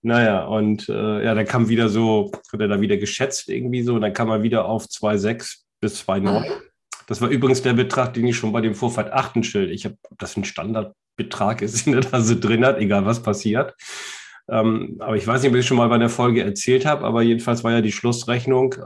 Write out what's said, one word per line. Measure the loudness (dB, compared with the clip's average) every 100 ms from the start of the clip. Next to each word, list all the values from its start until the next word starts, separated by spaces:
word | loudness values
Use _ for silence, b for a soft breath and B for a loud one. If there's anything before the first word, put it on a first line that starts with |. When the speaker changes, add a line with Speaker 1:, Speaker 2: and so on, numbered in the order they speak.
Speaker 1:
Naja, | 2 4 4 2
und, | -2 0 0 0 -2
äh, | -4 -2 -2
ja, | 0
dann | 0 0
kam | 0 2
wieder | 2 2
so, | 2 2 2 0 -8 -10
hat | -4
er | -2
da | 0
wieder | 0 0
geschätzt | -2 -4 -4 -4 -8
irgendwie | -6 -4 -4
so, | 0
und | 0
dann | 0
kam | -2 -2
er | 0
wieder | 0 0
auf | 0 -4 -6
zwei | -4 -2 0
sechs | 0 -4 -8 -16 _ _
bis | -6 -4
zwei | -4 0
neun. | 0 0
Speaker 2:
Ach. | -2 -8 -12 _ -20 -16 -10
Speaker 1:
Das | -2
war | 0
übrigens | 2 2 2
der | 2
Betrag, | 2 2 0 -2
den | 0 0
ich | 0
schon | -2
bei | 0
dem | -2
Vorfahrt | -2 -2 -2 -2
achtenschild, | -2 -2 -2 -2 -2 -2
ich | -4 -10
hab, | -12 -20
ob | -14
das | -10 -8
ein |
Standardbetrag | -8 -8 -6 -6 -8 -12 _ -10 -8 -2 -2 -2
ist, | -4 -2 0
<laughs> |
den |
er | 2
da | 2 2
so | 2 2
drin | 2 4 4
hat, | 2
egal | 2 2 2
was | 0
passiert. | -2 -2 0 0 -2 -6 B B B B B B -4
Ähm, | 0 2 2 0 -4
aber | -2 -2
ich | 0
weiß | 2
nicht, | 4
ob | 4
ich | 4
schon | 4
mal | 4
bei | 4
der | 2
Folge | 2 2 2
erzählt | 0 -2 2 2
hab, | 2 0
aber | 0 2
jedenfalls | 4 2 0 -2
war | 0
ja | 2
die | 0
Schlussrechnung, | 0 -2 -2 -2 -2 2 2 2 -2